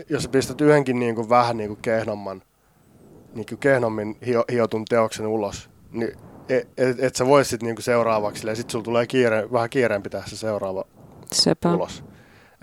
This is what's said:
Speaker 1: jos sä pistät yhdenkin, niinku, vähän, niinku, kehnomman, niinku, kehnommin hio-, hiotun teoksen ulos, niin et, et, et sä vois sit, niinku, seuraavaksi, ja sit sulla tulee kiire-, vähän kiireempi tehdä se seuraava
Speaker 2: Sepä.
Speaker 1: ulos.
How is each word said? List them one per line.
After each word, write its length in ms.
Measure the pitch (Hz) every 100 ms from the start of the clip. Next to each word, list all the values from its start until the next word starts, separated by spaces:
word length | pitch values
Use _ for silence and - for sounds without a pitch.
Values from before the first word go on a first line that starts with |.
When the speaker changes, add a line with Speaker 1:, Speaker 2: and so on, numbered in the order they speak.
| -
Speaker 1:
jos 120 | 139
sä 60 | 85
pistät 320 | 135 123 131
yhdenkin, 380 | 147 151 131 123
niinku, 280 | 120 113 110
vähän, 280 | 120 120 117
niinku, 220 | 104 104
kehnomman, 600 | - 113 107 104 98 95 - _ _ _ _ _ - - -
niinku, 220 | - 107 113
kehnommin 600 | 143 135 117 110 104 107 117
hio-, 180 | 120 117
hiotun 320 | 123 110 110
teoksen 420 | 110 117 110 - 107
ulos, 440 | 110 101 - - - -
niin 200 | 110 117 - - - -
et, 200 | 131 - -
et, 240 | 131 120
et 120 | 131 -
sä 100 | 127
vois 220 | 143 127
sit, 120 | 120
niinku, 200 | 117 113
seuraavaksi, 640 | - 120 113 110 104 101 110
ja 80 | 110
sit 140 | 120
sulla 140 | 120
tulee 200 | 110 117 120
kiire-, 460 | 131 120 110 107
vähän 180 | 120 117
kiireempi 400 | 139 117 104 101
tehdä 140 | 101 95
se 100 | 104
seuraava 480 | 110 101 98 95 - - - - -
Speaker 2:
Sepä. 420 | - - 160 175
Speaker 1:
ulos. 300 | 170 - - - - - - _ _